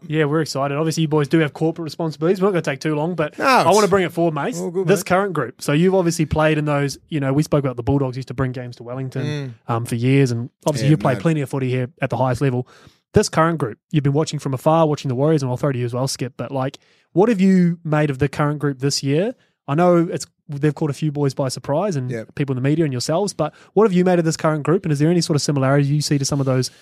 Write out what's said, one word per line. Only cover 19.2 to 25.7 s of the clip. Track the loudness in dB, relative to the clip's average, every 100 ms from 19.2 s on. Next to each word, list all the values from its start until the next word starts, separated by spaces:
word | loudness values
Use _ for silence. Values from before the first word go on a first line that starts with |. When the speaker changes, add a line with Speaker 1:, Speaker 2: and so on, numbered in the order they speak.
| -2 -6 _ _ -4
Speaker 1:
I |
know | 2 4 4 2
it's, | -4 -10 _ -12
they've | -2 -2
caught | 0 -4
a |
few | -2 -4
boys | 0 -2
by | -2 -6
surprise | -6 -4 -2 0 -2
and | -4
Speaker 2:
Yep. | -8 -8
Speaker 1:
people | -6 -4
in | -2
the | 0
media | 2
and | 0
yourselves, | -2 -2 -2 -2
but | -2 -6 -6 -4
what | 2
have | 4
you | 4
made | 4 4
of | 2
this | 0
current | 0 0
group, | 0 0
and | 0
is | 2
there | 2
any | 2
sort | 2 0
of |
similarity | 0 0 2